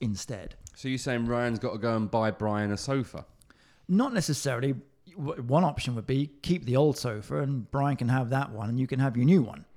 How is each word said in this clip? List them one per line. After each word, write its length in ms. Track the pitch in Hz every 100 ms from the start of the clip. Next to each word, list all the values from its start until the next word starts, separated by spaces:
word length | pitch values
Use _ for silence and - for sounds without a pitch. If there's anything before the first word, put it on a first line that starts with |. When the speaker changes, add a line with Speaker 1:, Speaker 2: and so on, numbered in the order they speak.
Speaker 1:
instead. 540 | 117 101 - 104 87 - -
Speaker 2:
So 140 | - 131
you're 100 | 131
saying 280 | 135 120 117
Ryan's 320 | 120 120 113
gotta 200 | 127 110
go 180 | 117 113
and 140 | 107
buy 200 | 113 110
Brian 400 | - 107 104 104
a 40 | 101
sofa? 480 | - 139 117 78 - _ _ _ _ _ -
Speaker 1:
Not 240 | 190 269
necessarily. 600 | 226 160 139 139 120 139 135 - _ - -
W-, 260 | 143 135
one 220 | 120 151
option 300 | 175 - -
would 120 | 117 104
be 240 | 135 147 -
keep 220 | - 175 123
the 100 | 127
old 220 | 151 131
sofa 420 | 123 107 104 147
and 300 | 139 135 101
Brian 260 | 139 143 135
can 120 | 120
have 220 | 127 120
that 200 | 135 139
one 160 | 107 107
and 100 | 123
you 80 | 131
can 120 | 135
have 160 | 135 117
your 80 |
new 180 | 131 185
one. 220 | 107 - -